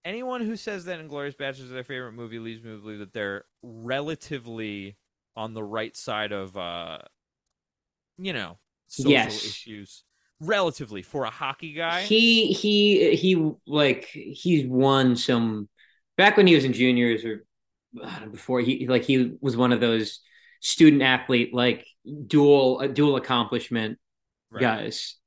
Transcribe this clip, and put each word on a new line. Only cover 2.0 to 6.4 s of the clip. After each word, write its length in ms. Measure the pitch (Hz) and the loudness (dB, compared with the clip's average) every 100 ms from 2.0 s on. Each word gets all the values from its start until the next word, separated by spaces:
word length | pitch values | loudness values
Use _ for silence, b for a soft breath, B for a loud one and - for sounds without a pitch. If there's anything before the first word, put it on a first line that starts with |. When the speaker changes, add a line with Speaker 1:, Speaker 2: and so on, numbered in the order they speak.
| 123 | -12
Speaker 1:
movie 260 | 113 117 113 | -14 -14 -12
leads 260 | 113 113 | -14 -14
me 80 | 113 | -18
to 60 | 107 | -18
believe 200 | 107 104 | -16 -14
that 120 | 101 | -12
they're 340 | 117 101 98 _ _ | -8 -6 -8 _ _
relatively 1300 | 120 113 117 135 147 156 - 143 117 113 107 101 98 101 _ _ _ 113 | -20 -16 -8 -6 -6 -10 -12 -14 -12 -10 -10 -10 -12 -18 _ _ _ -12
on 200 | 110 110 | -12 -10
the 80 | |
right 320 | 104 110 110 - | -8 -8 -8 -10
side 340 | - 107 107 | -8 -6 -6
of, 240 | 101 | -8